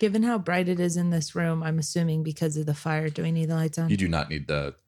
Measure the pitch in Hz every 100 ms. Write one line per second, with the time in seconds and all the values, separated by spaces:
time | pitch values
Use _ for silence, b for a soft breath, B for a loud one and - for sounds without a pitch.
0 | 214 220 240 226 170 180 180 175 180 170
1 | 175 165 151 170 165 165 160 160 147 175
2 | 165 160 156 151 160 151 151 147 160 156
3 | 156 160 165 165 160 165 160 165 165 101
4 | 90 78 73 76 71 73 71 -